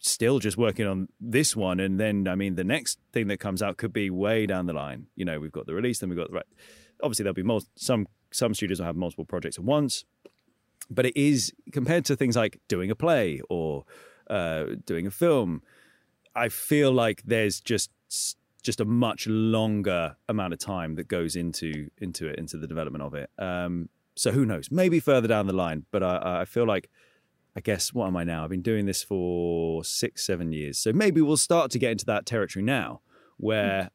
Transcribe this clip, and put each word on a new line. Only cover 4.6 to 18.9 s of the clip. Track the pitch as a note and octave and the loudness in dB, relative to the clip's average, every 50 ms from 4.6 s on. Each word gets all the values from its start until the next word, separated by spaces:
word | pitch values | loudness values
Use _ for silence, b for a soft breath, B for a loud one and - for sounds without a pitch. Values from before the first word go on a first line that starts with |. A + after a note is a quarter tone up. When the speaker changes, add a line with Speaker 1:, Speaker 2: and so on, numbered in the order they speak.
| F2+ | -2
Speaker 1:
the | F2 E2 | -2 -2
line. | D2 C#2 C#2+ C2+ B1 - - _ | -4 -6 -8 -10 -12 -14 -16 _
You | - F#2+ | -6 -4
know, | F2 D#2+ D2+ | -4 -4 -4
we've | D2+ D2+ | -6 -8
got | - - - | -10 -10 -8
the | - D#2+ | -6 -4
release, | F#2 A2+ B2 A#2 - | -2 -2 -2 -2 -2
then | - F#2 | -4 -4
we've | F2+ E2+ | -4 -4
got | E2+ - | -6 -6
the, | - | -6
right. | F2 - - B B B B B B B B B B - | -8 -8 -10 B B B B B B B B B B -4
Obviously, | C3+ A2+ G#2+ G#2+ | -2 -2 -2 -2
there'll | G2 F2+ | -2 -2
be | F#2 F#2 | 0 0
mul-, | G#2+ A#2 G#2+ - - _ | 0 0 0 -2 -6 _
some, | - - - B2+ A2+ G2+ - _ _ _ _ - | -6 -2 0 0 0 0 -2 _ _ _ _ -2
some | - C3 A#2 G#2+ | 0 0 0 0
studios | - - F#2 F#2+ E2+ | 0 -2 -2 -2 -2
will | F2 | -2
have | E2+ E2 | -4 -4
multiple | E2 F2+ E2+ - - E2 | -4 -4 -4 -6 -8 -8
projects | - - F2+ D#2+ - - | -8 -6 -6 -6 -6 -8
at | - F2 | -4 0
once, | A2+ C#3+ D3+ D3 C3 - - - _ _ _ _ - - _ _ _ _ _ _ _ _ _ - - | 0 2 2 2 0 -2 -6 -8 _ _ _ _ -20 -20 _ _ _ _ _ _ _ _ _ -16 -4
but | G#2+ A2 B2 | 0 0 2
it | B2+ A#2+ | 2 2
is, | C#3+ C#3 D3 D3 B2+ G2+ - - - _ - - | 4 4 4 4 4 2 -2 -4 -10 _ -8 -4
compared | C#3+ B2 A#2+ E3 F3 - | -2 0 2 2 2 2
to | - D3 | 2 2
things | - C#3 B2+ A#2 | 2 2 2 4
like | A#2+ A2 G#2 - - _ - | 4 2 2 0 -6 _ -2
doing | A2 F2+ F2+ G2 | -2 0 0 0
a | A2 | 0
play | - - E3+ E3 C3+ G#2+ F2 D2+ C2+ - - | 0 2 4 4 4 4 2 0 -2 -4 -4
or, | - F2 D#2+ D#2+ D2 C#2 C2+ B B B B B B B B - | -2 -2 0 -2 -2 -4 -6 B B B B B B B B -4
uh, | - G2+ F2 E2 D#2+ D#2+ D#2 - A1+ - - | -2 0 0 0 -2 -2 -2 -4 -6 -8 -6
doing | - - E2 E2+ | -4 -4 -2 -2
a | G2+ | -4
film, | G2 - E3+ E3+ D#3 C3+ A2 F2 E2 D2 b b b b b b b b b b b b _ _ _ | -2 2 2 4 4 4 2 0 -2 -4 b b b b b b b b b b b b _ _ _
I | A2+ A#2+ A#2 | -2 -2 -2
feel | - - - - D3+ D3 D3 C3+ C3 | -2 -4 -2 2 4 6 6 6 6
like | B2 A#2 A2+ G#2 - - | 6 4 2 0 -2 -2
there's | - A#2 A2+ A2 G#2 F#2+ - - | 0 2 2 4 2 0 -2 -2
just | - A#2 G2+ - - _ _ _ _ | -2 0 0 0 -4 _ _ _ _
s-, | - - - - - - _ _ _ _ - | -6 -4 -4 -6 -6 -10 _ _ _ _ -4
just | - A2+ - | -4 -2 -2
a | A2 | 0
much | G#2+ | 2